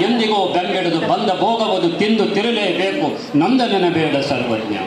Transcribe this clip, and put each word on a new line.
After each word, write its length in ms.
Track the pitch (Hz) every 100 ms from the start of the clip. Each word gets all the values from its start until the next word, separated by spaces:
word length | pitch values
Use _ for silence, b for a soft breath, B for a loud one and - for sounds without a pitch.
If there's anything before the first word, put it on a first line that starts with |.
| 202
ಎಂದಿಗೂ 480 | 233 214 208 185
ಬೆಂಬಿಡದು, 460 | 175 202 190 170 160
ಬಂದ 400 | - 202 214 180
ಭೋಗವನ್ನು 600 | 196 226 214 185 170 -
ತಿಂದು 260 | 214 226 180
ತಿರಲೇಬೇಕು, 1120 | 196 233 214 196 170 196 190 147 - - 147
ನಂದನೆನ 560 | 185 262 226 196 175
ಬೇಡ 240 | 160 151 139
ಸರ್ವಜ್ಞ." 580 | 135 123 120 110 107 101